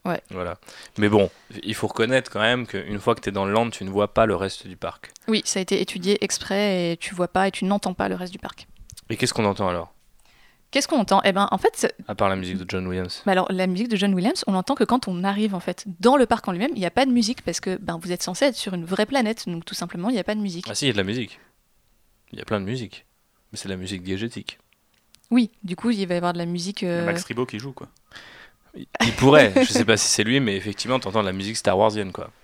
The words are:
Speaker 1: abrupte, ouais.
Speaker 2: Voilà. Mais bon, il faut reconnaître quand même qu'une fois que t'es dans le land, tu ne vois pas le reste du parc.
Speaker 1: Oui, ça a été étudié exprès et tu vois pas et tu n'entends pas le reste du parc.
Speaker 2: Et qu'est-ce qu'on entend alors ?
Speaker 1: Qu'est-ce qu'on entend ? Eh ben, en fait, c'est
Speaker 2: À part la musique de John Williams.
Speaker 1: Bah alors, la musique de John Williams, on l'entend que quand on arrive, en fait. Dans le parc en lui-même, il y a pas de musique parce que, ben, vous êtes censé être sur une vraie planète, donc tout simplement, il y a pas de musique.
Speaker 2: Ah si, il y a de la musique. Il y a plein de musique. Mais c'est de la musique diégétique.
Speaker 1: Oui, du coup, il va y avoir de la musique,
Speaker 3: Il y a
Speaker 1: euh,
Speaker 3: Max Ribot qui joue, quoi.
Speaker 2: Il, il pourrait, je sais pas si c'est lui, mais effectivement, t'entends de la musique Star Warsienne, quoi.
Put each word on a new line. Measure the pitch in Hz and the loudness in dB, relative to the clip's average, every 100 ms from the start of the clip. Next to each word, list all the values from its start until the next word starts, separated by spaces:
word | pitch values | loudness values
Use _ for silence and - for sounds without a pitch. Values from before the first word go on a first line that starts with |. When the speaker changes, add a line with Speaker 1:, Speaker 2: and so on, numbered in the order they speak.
Speaker 1:
abrupte, | - | -8
ouais. | 175 - | -8 -8
Speaker 2:
Voilà. | 95 90 87 - - - - | -8 -8 -8 -16 -20 -16 0
Mais | 104 | 4
bon, | 104 95 - _ 107 | 6 4 0 _ -14
il | - | -8
faut | 107 107 | -6 -4
reconnaître | - 113 131 123 | 0 2 2 0
quand | 101 | 0
même | 110 123 117 | 2 2 -2
qu'une | 101 85 104 | -8 -6 -4
fois | 120 113 | 0 0
que | |
t'es | - | -2
dans | 98 98 | -2 0
le | |
land, | 107 117 | 2 0
tu | - 95 | -4 -4
ne | |
vois | 98 104 | 0 2
pas | - 113 | 4 4
le | 87 | 4
reste | 95 - 95 | -2 -6 -14
du | 90 | -10
parc. | 85 - - - - | -10 -10 -20 -14 -2
Speaker 1:
Oui, | 220 - | -2 0
ça | 202 | -4
a | |
été | 185 196 | -2 -2
étudié | - 196 180 202 | -2 -4 0 0
exprès | 196 - - 196 208 185 175 | 0 -4 -4 -2 0 0 -2
et | 170 | -4
tu | - 180 | -8 -4
vois | 175 | -2
pas | 185 196 | 0 0
et | |
tu | - 190 | 0 -2
n'entends | 202 190 180 | 0 -2 -4
pas | 196 | -4
le | |
reste | 180 180 | -4 -8
du | 180 | -12
parc. | - - - - - - - | -14 -14 -20 -20 -20 -20 -10
Speaker 2:
Et | 110 | -4
qu'est-ce | 123 | -2
qu'on | - 104 | 0 0
entend | 95 95 | 0 -2
alors ? | 87 85 _ _ _ _ _ - _ _ | -2 -6 _ _ _ _ _ -20 _ _
Speaker 1:
Qu'est-ce | 269 285 | -2 0
qu'on | 302 | 0
entend ? | 196 196 | 4 4
Eh | - | 4
ben, | 190 202 | 2 0
en | 190 | 2
fait, | - | 0
c'est | - - - - | 2 -2 -2 -10
Speaker 2:
À | |
part | 104 101 | 0 0
la | 95 | 0
musique | 92 92 | -2 -4
de | 90 | -4
John | 95 92 | -4 -2
Williams. | 90 90 - 208 | -4 -6 -6 0
Speaker 1:
Bah | |
alors, | 185 185 | 2 2
la | 185 185 | 0 0
musique | 180 240 | 0 -2
de | 214 | 0
John | 202 | 2
Williams, | 190 190 370 - | 2 0 -2 -2
on | |
l'entend | 190 185 - | -2 0 0
que | |
quand | 208 190 - | 2 2 0
on | 180 | -2
arrive, | 190 202 214 190 | -2 0 0 -2
en | |
fait. | - 180 - 170 | -6 -8 -10 2
Dans | 202 277 | 4 6
le | 240 | 4
parc | - - | 2 0
en | |
lui-même, | 175 247 285 | -2 -2 -2
il | |
y | 175 | -2
a | |
pas | - 269 | 2 4
de | |
musique | 240 214 247 | 4 2 -2
parce | - 170 | -4 -4
que, | - 185 | -4 -6
ben, | 208 170 | -4 -6
vous | 175 | -4
êtes | 175 | -4
censé | - 185 277 | -4 2 2
être | 233 | 2
sur | - 180 | -6 -6
une | 165 | -4
vraie | 190 214 | -2 0
planète, | 269 220 226 - | 2 0 -2 -6
donc | 170 - | -8 -8
tout | |
simplement, | - 170 175 190 | -10 -8 -4 -2
il | 247 | -2
y | |
a | |
pas | 175 214 | -2 -2
de | |
musique. | 202 170 147 | -2 -6 -6
Speaker 2:
Ah | 104 | -2
si, | 143 | 0
il | |
y | |
a | |
de | 101 | 2
la | |
musique. | 95 117 107 - _ _ _ _ _ _ _ _ _ | 0 -2 -4 -10 _ _ _ _ _ _ _ _ _
Il | - | -16
y | |
a | - | -4
plein | 107 | -4
de | 95 | -4
musique. | 127 107 - _ _ _ _ _ | -6 -8 -14 _ _ _ _ _
Mais | - | -14
c'est | 98 | -8
de | |
la | 95 | -8
musique | 92 95 | -6 -8
diégétique. | 90 95 117 110 - - _ _ _ _ _ _ _ | -6 -4 -4 -8 -14 -16 _ _ _ _ _ _ _
Speaker 1:
Oui, | 240 226 - | 2 2 -2
du | 190 180 | -10 -4
coup, | 226 | -2
il | 220 190 | -2 0
va | |
y | 175 | 0
avoir | 175 | 0
de | 175 | -2
la | 170 | -4
musique, | 175 175 202 | -4 -6 -4
Speaker 3:
Il | 180 | -2
y | |
a | |
Speaker 1:
euh, | 170 170 | -2 0
Speaker 3:
Max | 170 | -2
Ribot | - 113 127 | -4 -4 -4
qui | 107 | -4
joue, | 135 | -10
quoi. | 135 - _ _ - - - - _ _ - | -12 -18 _ _ -20 -20 -20 -20 _ _ -20
Speaker 2:
Il, | - - | -14 0
il | 226 | 0
pourrait, | 110 269 151 117 95 | 6 10 10 10 8
je | 254 | 4
sais | - - | 2 4
pas | 107 | 4
si | - | 4
c'est | - | 2
lui, | 107 135 | 2 2
mais | 123 98 | 2 -2
effectivement, | 101 98 113 127 | -4 -6 -2 -2
t'entends | 120 104 | 0 0
de | 98 | 0
la | |
musique | 95 98 113 | -2 -6 -2
Star | - 92 | 2 4
Warsienne, | 110 107 98 | 4 2 -6
quoi. | - - - | -8 -12 -16